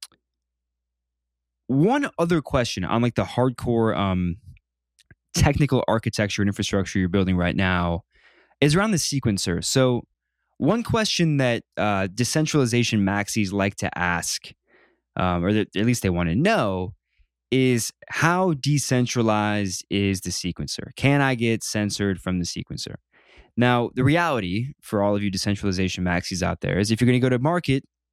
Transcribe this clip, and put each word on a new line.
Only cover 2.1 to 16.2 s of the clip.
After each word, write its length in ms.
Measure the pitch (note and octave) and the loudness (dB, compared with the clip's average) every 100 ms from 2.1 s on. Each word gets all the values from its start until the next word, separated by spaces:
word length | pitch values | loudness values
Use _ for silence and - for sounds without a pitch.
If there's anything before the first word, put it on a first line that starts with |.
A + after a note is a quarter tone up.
| - | -2
other 220 | E3+ E3+ | 0 0
question 420 | - C3+ A#2 - | 0 -2 -2 -4
on, 180 | F2+ A2+ | -2 0
like, 140 | A#2+ - | 0 0
the 80 | |
hardcore, 720 | G2 - B2+ A#2+ A#2+ A#2 A2+ E2+ | -2 0 0 0 -2 2 2 2
um, 420 | G2 F2+ F2 F2 - - _ _ _ _ _ - _ | 0 0 -2 -4 -12 -20 _ _ _ _ _ -20 _
technical 500 | - D#3 C#3 C#3+ B2+ - | 2 2 4 2 2 2
architecture 540 | A2 A2 - G2+ - | 0 -2 -2 -2 0
and 80 | G2+ | -2
infrastructure 500 | G2+ G2+ G2 F#2 G2 | 0 -2 -2 0 -2
you're 100 | F#2 | 0
building 280 | G2 F#2 F2+ | 2 2 2
right 180 | F2 - | 0 0
now 480 | F#2 F2+ F2 E2+ - _ _ _ _ _ | 0 0 0 -2 -6 _ _ _ _ _
is 140 | D3 E3+ | 2 4
around 160 | A3 | 2
the 60 | F3+ | 0
sequencer. 680 | - C#3 A#2+ G2 - E2+ | -2 -2 0 0 -2 -2
So 400 | - C3 B2+ B2 - _ _ _ _ - | 0 2 2 0 -6 _ _ _ _ -2
one 260 | C#3+ A3+ | 0 0
question 540 | - A#3 G#3+ - E3 C#3 | 0 0 0 0 0 2
that, 260 | B2+ A#2 - - | 0 -2 -6 -4
uh, 300 | G#2 G2 G2 | -2 0 -2
decentralization 880 | G#2+ A#2+ D#3 D#3 D3+ A#2+ A#2+ A#2 A2 | -4 -2 0 0 0 2 2 2 0
maxis 500 | F#2+ G2+ G2+ A2 F#2+ | 0 0 -2 -2 -2
like 240 | G2+ G2+ - | 0 -2 -2
to 220 | G2 - | -8 -4
ask, 520 | F2 F2 - - - - _ _ _ _ _ - | -2 -2 -4 -8 -10 -20 _ _ _ _ _ -2
um, 280 | F2+ F2 | 0 0
or 100 | F2+ | 0
that 220 | G#2+ F#2 F#2+ | 0 0 0
at 100 | A#2 | 0
least 180 | A#2 | 2
they 60 | F#2+ | 0
wanna 260 | F2 | 0